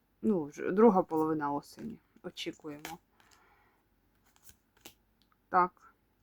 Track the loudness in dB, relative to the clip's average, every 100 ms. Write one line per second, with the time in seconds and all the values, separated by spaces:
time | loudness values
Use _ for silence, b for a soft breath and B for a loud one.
0 | _ _ 0 0 -2 -6 -2 6 6 6
1 | 2 0 0 -2 -2 -6 -8 -14 -16 -16
2 | _ _ -16 -12 -12 -12 -14 -14 -14 -16
3 | _ b b b b b b b _ _
4 | _ _ _ _ -20 -20 _ _ -20 -20
5 | _ _ _ _ _ 0 0 -4 -20 _
6 | _ _